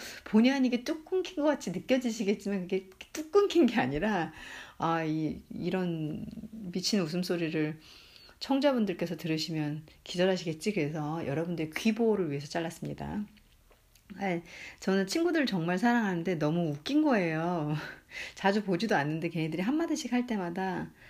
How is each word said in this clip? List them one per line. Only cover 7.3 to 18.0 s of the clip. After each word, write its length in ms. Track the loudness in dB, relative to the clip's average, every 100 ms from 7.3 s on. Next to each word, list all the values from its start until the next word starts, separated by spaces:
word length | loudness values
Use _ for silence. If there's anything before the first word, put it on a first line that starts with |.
| -2 -2 0 -2 -4 -12 -20 -20 -20 -20 -12
청자분들께서 760 | -2 2 4 4 2 0 -4 -4
들으시면 680 | -2 -2 -2 -2 -2 -4 -8 -18
기절하시겠지. 680 | -8 2 2 2 -2 -4 -2
그래서 540 | 0 -2 -2 -4 -4 -2
여러분들의 460 | -2 -2 -2 -4 -2
귀 160 | 0
보호를 360 | 2 4 2 0
위해서 160 | -4 -4
잘랐습니다. 760 | -4 -4 -6 -8 -8 -6 -6 -6 -10 -20 _ _ _ _ _ -20 -6
네, 240 | -2 -2 -4 -14 -18 -6
저는 260 | 0 2 2
친구들 400 | 2 2 2 2
정말 320 | 0 0 2
사랑하는데 580 | 4 4 2 0 0 0
너무 320 | 2 2 0
웃긴 320 | -2 0 2
거예요. 760 | 4 4 2 0 0 0 0 -2 -4 -14